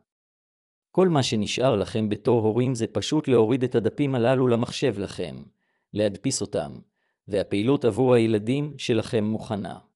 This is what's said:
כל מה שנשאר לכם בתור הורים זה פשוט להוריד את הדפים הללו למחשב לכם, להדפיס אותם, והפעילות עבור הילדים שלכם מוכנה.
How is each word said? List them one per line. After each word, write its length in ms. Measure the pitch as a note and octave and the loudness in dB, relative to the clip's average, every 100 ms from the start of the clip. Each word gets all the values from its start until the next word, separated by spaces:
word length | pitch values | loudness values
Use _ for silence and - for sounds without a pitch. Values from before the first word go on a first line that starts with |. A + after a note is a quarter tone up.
| _ _ _ _ _ _ _ _ _ | _ _ _ _ _ _ _ _ _
כל 180 | - F#3 | 2 4
מה 140 | D3 | 4
שנשאר 540 | B2+ A2 G2 - C3 G#2 | 2 -2 -2 0 2 2
לכם 320 | F2+ A2+ G#2+ | 0 -2 -2
בתור 340 | G#2 - A#2 | -2 2 2
הורים 320 | G#2+ A2+ B2+ | 2 0 0
זה 120 | A#2 A2 | -2 -4
פשוט 420 | G#2 - D3+ D3+ | -4 -2 -2 4
להוריד 360 | A#2 A2 C3 | 4 4 2
את 100 | B2+ | 0
הדפים 400 | A#2 G#2+ - C#3+ | 0 0 -2 -2
הללו 340 | B2+ A#2 C3 B2+ | 2 2 2 2
למחשב 500 | A#2 A#2+ - C3+ G2+ | 2 -2 -2 -2 -2
לכם, 380 | F#2 - E2+ C2 - _ _ _ _ | -8 -8 -10 -10 -18 _ _ _ _
להדפיס 480 | G2+ G#2+ F#2+ - - | -2 -2 -2 -4 -4
אותם, 320 | G2 F#2 D2 B1 - _ _ _ - | -4 -4 -6 -12 -20 _ _ _ -4
והפעילות 560 | G2 - G2+ A#2 C#3+ | -4 -2 0 0 2
עבור 300 | A#2+ G#2+ B2+ | 0 2 4
הילדים 600 | B2 A2+ G#2+ G#2+ C#3 D3 C3+ | 4 4 2 0 -4 -4 -6
שלכם 460 | - A2 - A2+ | -2 -2 0 -2
מוכנה. 540 | G#2+ G#2+ - G2+ F2 - - | -2 -4 -6 -8 -8 -14 -20